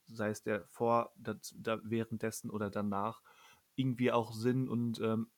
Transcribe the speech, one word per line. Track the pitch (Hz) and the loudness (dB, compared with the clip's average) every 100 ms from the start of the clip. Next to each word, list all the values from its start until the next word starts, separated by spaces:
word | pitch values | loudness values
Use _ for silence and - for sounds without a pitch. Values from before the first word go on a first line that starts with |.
| - | -18
sei | 113 107 | -4 -2
es | 107 | -2
der | - 104 87 | -2 -2 -4
vor-, | - 117 117 117 - | -2 4 4 2 -6
das, | 113 107 - - | -8 -8 -10 -8
da, | 113 110 | -4 -4
währenddessen | 104 113 110 110 113 - 117 | -2 -2 -2 -2 -4 -6 -8
oder | 104 104 | -4 -2
danach, | 101 104 98 107 - - - - - _ | -2 -2 -2 -2 -6 -16 -20 -20 -20 _
irgendwie | - 131 120 123 | -2 0 4 4
auch | 117 110 | 4 2
Sinn | 113 120 127 131 | 0 2 2 2
und, | 117 120 113 | 0 0 0
ähm, | 113 110 113 | 2 2 0